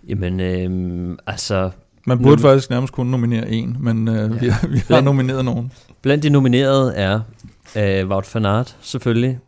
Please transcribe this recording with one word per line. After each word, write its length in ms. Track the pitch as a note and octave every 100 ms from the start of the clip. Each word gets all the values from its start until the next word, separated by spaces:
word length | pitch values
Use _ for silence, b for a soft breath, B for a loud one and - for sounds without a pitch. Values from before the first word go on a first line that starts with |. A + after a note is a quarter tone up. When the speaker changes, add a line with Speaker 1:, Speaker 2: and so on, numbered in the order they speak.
| -
Speaker 1:
Jamen, 320 | F#2+ F2+ F#2
øhm, 760 | F#2 F#2 F2+ F#2 F2+ F2 F2+ F2 -
altså 440 | F#2 - G2 F#2 - _ _ -
Speaker 2:
Man 120 | B2
burde 180 | B2 D3
Speaker 1:
nu 60 |
Speaker 2:
faktisk 280 | C#3 C3+ C3
nærmest 220 | B2 C3
kun 140 | - B2
nominere 440 | B2+ A#2 A#2 -
en, 260 | A2 A#2+ A#2+
men, 280 | A#2+ A2+ A2+
øh, 60 |
Speaker 1:
Ja. 120 | A2+ G#2+ A#2
Speaker 2:
vi 80 | A#2+
har, 200 | - F3
vi 80 | B2+
har 60 | -
Speaker 1:
Blandt 180 | D3+
Speaker 2:
nomineret 400 | C#3 C#3 B2+ C3
nogen. 280 | B2+ A2+ B2 b b _
Speaker 1:
Blandt 200 | C3 D3
de 60 | D3+
nominerede 640 | C#3+ C3+ B2 C3+ C3+ C3
er, 260 | - F#2+ G#2 A2 - - _ - G#2+
øh, 320 | G2+ F#2+ F#2+
Wout 260 | G2 G2
van 120 | A#2 G#2
Aert, 300 | G#2 B2+ -
selvfølgelig. 580 | - C3 - A#2 B2+ B2+